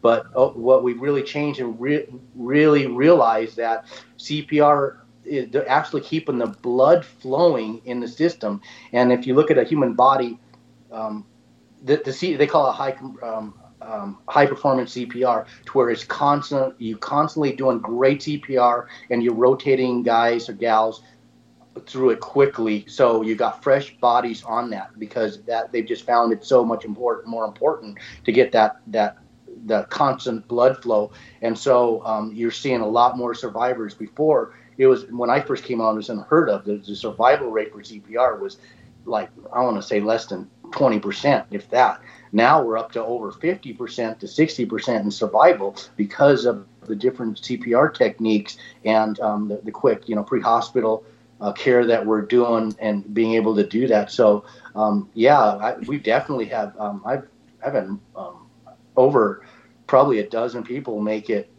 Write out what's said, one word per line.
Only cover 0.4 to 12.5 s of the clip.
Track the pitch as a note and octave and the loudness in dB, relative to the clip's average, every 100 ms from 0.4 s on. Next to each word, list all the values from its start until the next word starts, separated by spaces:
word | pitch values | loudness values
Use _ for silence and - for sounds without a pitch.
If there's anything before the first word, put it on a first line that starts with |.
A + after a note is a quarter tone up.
| C3+ | 0
what | B2 A#2 C3 | 0 2 4
we've | B2 A#2+ | 2 -4
really | C3 C#3+ | -2 -2
changed | C#3 D3 D3 C3+ | -2 -4 -4 -4
and | B2 A2+ | -8 -6
re-, | B2+ D3 - B2 - C3 | -2 -2 -4 -16 -20 -12
really | B2 D3 D3+ D3 C3+ | 0 4 6 4 2
realized | A#2+ D3 F3 A#2 A2 A2+ A2 | 2 6 6 6 2 -4 -6
that | A#2 A2+ - - - _ | -4 -4 -6 -20 -20 _
C | - D3+ | -8 -8
P | D3 D3+ | -2 4
R | D3 C#3+ C#3 - _ _ - | 4 4 0 -6 _ _ -8
is, | C#3+ A#2+ | -6 -4
they're | C3+ A#2 | -4 0
actually | C#3 D3+ D3 | -2 -2 -8
keeping | - D#3 D#3 B2+ | -4 -6 -4 -4
the | A#2+ | -4
blood | G2+ B2 B2 C3+ F3 - | -6 -4 2 4 4 2
flowing | _ C3 C3+ F3 C3+ G#2+ A2+ A#2 | _ -6 2 2 2 -4 -10 -10
in | B2 | -8
the | A#2 | -8
system. | - E3 - G#2+ G2+ - - - | -2 -2 -2 -8 -8 -12 -20 -6
And | B2 B2 | 2 2
if | B2 C3 | 2 2
you | C3 | 2
look | D3+ | 4
at | C#3+ | 2
a | |
human | A#2 D#3 B2+ | 2 0 0
body, | A2+ B2+ C3+ B2 A#2 _ _ _ _ _ | 4 4 4 -2 -8 _ _ _ _ _
um, | A2+ A2 G#2+ G#2 _ _ _ _ _ | -10 -10 -10 -14 _ _ _ _ _
the, | C3 D3+ | -2 -2
the | - | -2
C, | C3 F3 C#3+ | -6 -4 0
they | |
call | C#3+ | 2